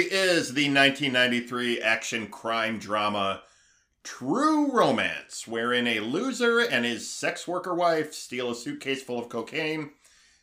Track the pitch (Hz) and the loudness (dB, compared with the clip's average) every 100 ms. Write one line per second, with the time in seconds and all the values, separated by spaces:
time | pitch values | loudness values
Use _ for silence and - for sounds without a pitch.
0 | 175 190 185 170 139 131 143 139 139 135 | 4 2 4 2 2 0 2 6 4 4
1 | 143 123 123 120 120 123 120 117 107 113 | 0 4 4 2 -2 -2 -2 0 2 0
2 | - 117 104 - 113 113 110 110 95 104 | -2 -6 -6 -6 -2 0 -2 -4 -2 0
3 | 104 104 98 95 - _ _ _ _ _ | 0 0 -2 -4 -10 _ _ _ _ _
4 | - - 127 214 311 302 285 240 160 110 | -16 -8 -2 2 4 4 4 4 4 4
5 | 90 73 - - - 113 120 123 120 110 | 0 -4 -10 -14 -6 -2 0 2 2 0
6 | 110 156 262 - 240 233 233 123 120 110 | 0 -2 -2 0 2 2 2 2 0 -2
7 | - - 139 - - 180 180 175 170 160 | -6 -4 -4 -4 -4 -4 -2 2 2 2
8 | 151 - - 123 123 117 143 143 139 135 | 0 -8 -8 -4 -4 -4 -6 -6 -4 -4
9 | - 120 117 117 113 147 156 156 147 - | -4 -6 -4 -8 -6 -4 -4 -4 -8 -14
10 | _ _ _ _ | _ _ _ _